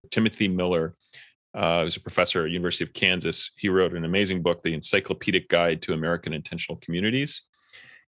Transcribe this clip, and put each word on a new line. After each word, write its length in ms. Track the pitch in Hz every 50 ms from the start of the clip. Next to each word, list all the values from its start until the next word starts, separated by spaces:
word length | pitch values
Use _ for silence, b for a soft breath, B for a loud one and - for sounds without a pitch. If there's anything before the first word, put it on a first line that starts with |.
| _ -
Timothy 380 | - 113 110 110 - - 110 95
Miller, 460 | 92 90 90 90 90 82 80 82 - _ B B B B B B B B _ _ -
uh, 280 | 107 98 82 85 87 82
who's 120 | 80 82
a 40 | -
professor 440 | - 110 - - 90 - - 90 80
at 60 | 80
University 340 | 85 90 87 87 - - 85
of 80 | 78 -
Kansas, 560 | - 101 92 92 90 80 82 82 - - - -
he 120 | - - 101
wrote 240 | 92 95 92 82 87
an 100 | 85 82
amazing 380 | 82 90 101 104 92 95 90
book, 200 | 82 87 85 85
The 120 | - - 82
Encyclopedic 760 | 76 - - - 98 - - 90 - - - 92 87 82 -
Guide 340 | 87 87 85 85 82 82
to 100 | - -
American 400 | 87 80 80 82 85 85 - 80
Intentional 460 | 80 76 76 - 87 85 - - 87 85
Communities. 600 | - - 82 87 98 110 120 131 143 151 - - - _ B B B B B B B B B B B B